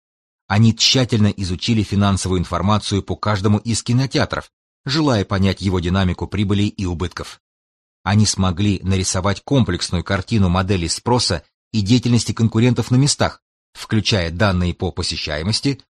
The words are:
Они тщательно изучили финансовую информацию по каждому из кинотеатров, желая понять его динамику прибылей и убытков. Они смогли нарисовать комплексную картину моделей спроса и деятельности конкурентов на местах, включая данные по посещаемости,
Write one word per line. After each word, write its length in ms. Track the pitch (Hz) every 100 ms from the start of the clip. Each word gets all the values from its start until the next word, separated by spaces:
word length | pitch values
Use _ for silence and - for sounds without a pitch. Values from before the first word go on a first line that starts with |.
| _ _ _ _ -
Они 280 | 101 113 110
тщательно 520 | - 135 127 113 104
изучили 540 | - 92 87 - 113
финансовую 580 | 101 101 101 95 92 92
информацию 640 | 85 87 95 104 - 101
по 120 | - 90
каждому 420 | 107 104 104 104
из 220 | 117 110
кинотеатров, 680 | - 123 135 147 107 69 - _ _ _ 135
желая 400 | 156 147 113 92
понять 360 | 98 95 90
его 180 | 98 92
динамику 480 | 87 95 92 85 80
прибылей 400 | 98 101 101 104
и 180 | - 92
убытков. 540 | 85 90 - - - _ _ _ _ _ _
Они 220 | 85 104 104
смогли 540 | - 92 82 104 95
нарисовать 600 | 92 95 90 95 95 95
комплексную 600 | - 139 92 87 - 87
картину 460 | - 98 - 113 92
моделей 380 | 90 95 98 82
спроса 560 | - - 123 - 85 - _ _
и 100 | 110
деятельности 500 | 98 123 120 117 -
конкурентов 600 | - 117 113 123 120 113
на 40 | 123
местах, 460 | 143 - 95 - _ _ _
включая 580 | - - 110 - 101 85
данные 420 | 85 107 90 87
по 180 | 82 90
посещаемости, 920 | - - 78 - 76 90 110 143 135